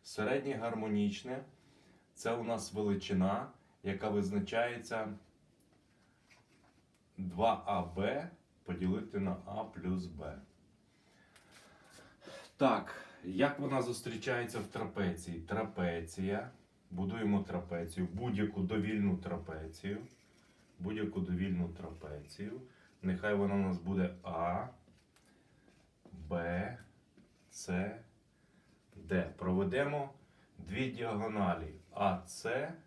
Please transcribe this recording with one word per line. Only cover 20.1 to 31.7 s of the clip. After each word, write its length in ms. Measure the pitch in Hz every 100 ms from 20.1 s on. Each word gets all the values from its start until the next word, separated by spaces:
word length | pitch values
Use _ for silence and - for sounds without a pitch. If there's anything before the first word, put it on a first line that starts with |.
| - - - - _ - -
Будь-яку 400 | 90 107 104 95
довільну 500 | 87 90 98 87 87
трапецію. 920 | - 80 76 76 73 - - 101 123 - - - -
Нехай 340 | 92 90 107
вона 200 | 101 101
у 20 | 101
нас 200 | 95 87
буде 380 | 85 98 87 -
А, 440 | 87 85 85 90 - - - - _ - _ _ _ _ - - _ _ -
Б, 680 | 92 78 87 85 90 110 120 - - _ - - _ _
С, 480 | - - 90 98 - - - _ _ _ - _ _ _
Д. 380 | - 82 92 82 -
Проведемо 720 | 87 92 190 135 143 147 139 - - _ - -
дві 340 | - - 131
діагоналі 840 | 107 113 104 110 107 95 82 76